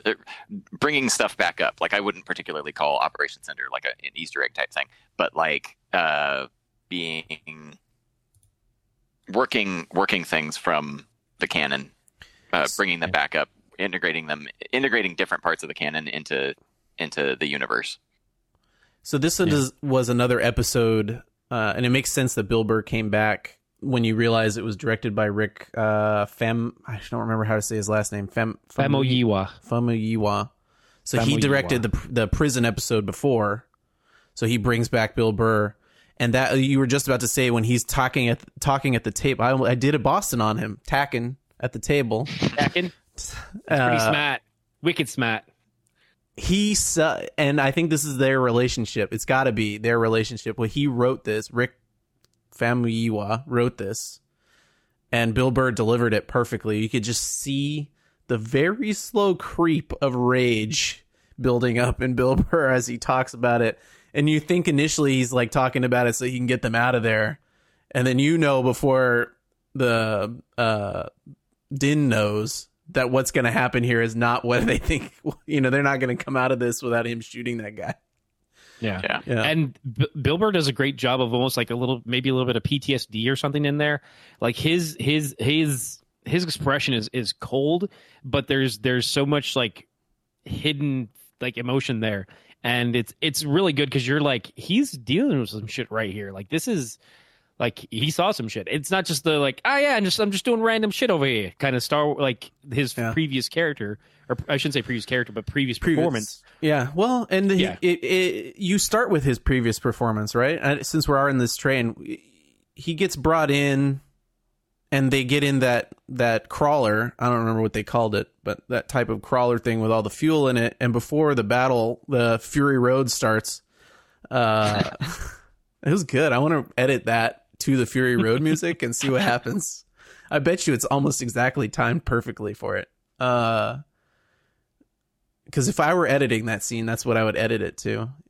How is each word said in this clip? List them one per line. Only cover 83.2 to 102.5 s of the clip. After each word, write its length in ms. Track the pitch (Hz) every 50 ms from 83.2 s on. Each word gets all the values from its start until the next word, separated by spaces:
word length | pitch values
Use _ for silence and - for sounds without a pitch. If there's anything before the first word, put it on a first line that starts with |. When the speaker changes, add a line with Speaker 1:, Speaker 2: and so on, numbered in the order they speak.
| 113 131
Speaker 3:
or 60 | 139
something 300 | - - 139 139 147 147
in 120 | 143 143
there. 240 | 147 147 147 147 139 - - - - - - - -
Like, 140 | 117 120 120
his, 400 | - - 156 170 180 170 156 151 -
his, 360 | 127 135 151 156 151 135 - -
his, 600 | 107 139 151 160 160 151 139 123 - - - - _ _ _ _ -
his 180 | 120 151 180 180
expression 500 | 165 - - - 139 135 143 - 143 127
is, 160 | 113 107 113 -
is 200 | 127 113 - -
cold, 560 | - - - - 135 139 151 170 175 202 202 - - - _ _ _ -
but 220 | 131 113 143 110
there's, 320 | - 139 139 135 131 107 107
there's 260 | 107 131 127 123 110
so 180 | - - 147 139
much, 300 | 139 147 147 135 - -
like, 320 | 135 120 107 - - - _ _ _ _ _ _ _ _ _ _ _ -
hidden, 640 | - 95 - - 151 151 139 143 143 135 131 120 104 _ _ - _ _ -
like, 160 | 123 127 113
emotion 420 | 117 120 123 127 139 - - 123 110
there. 280 | 110 110 104 98 95 - - - _ - _ _ -
And 320 | 120 123 120 120 120 117
it's, 180 | 123 113 - - _
it's 240 | - 160 139 - 156
really 260 | 147 139 180 196 175
good 180 | 143 139 147 135
'cause 140 | - 139 120
you're 140 | 123 143 151
like, 320 | 147 143 131 113 - - -
"He's 360 | - - - 180 247 285 -
dealing 480 | - 135 110 123 139 190 269 285 180 135
with 100 | 117 -
some 180 | 107 107 104
shit 220 | 107 - - 117 -
right 200 | 107 110 110 98
here." 200 | 92 107 101 98
Like, 180 | 95 95 101 -
this 180 | - 240 -
is, 300 | 254 226 165 127 113 - - _ _ - _ _ _ _ _ _ _ _ -
like, 280 | 123 117 - - - -
he 200 | - 110 139 151
saw 200 | - - - 202
some 160 | 208 - 117 110
shit. 180 | - 107 92 80
It's 220 | 117 151 139 -
not 140 | 185 190 180
just 180 | - 170 135 -
the, 140 | 165 156 147
like, 220 | 143 135 127 - -
"Oh, 140 | 233 277
yeah, 180 | 285 285 285 262
I'm 80 | 220 202
just, 160 | 180 - -
I'm 120 | 214 208
just 120 | 196 190 -
doing 180 | 262 240 226
random 300 | 226 226 226 220 220 208
shit 180 | 190 - 262 226
over 140 | 185 156 139
here" 280 | 135 120 107 101 87 - -
kind 160 | - 139 127
of 80 | 123 -
Star, 300 | - 151 147 147 147 139
like, 360 | - 143 131 120 - - -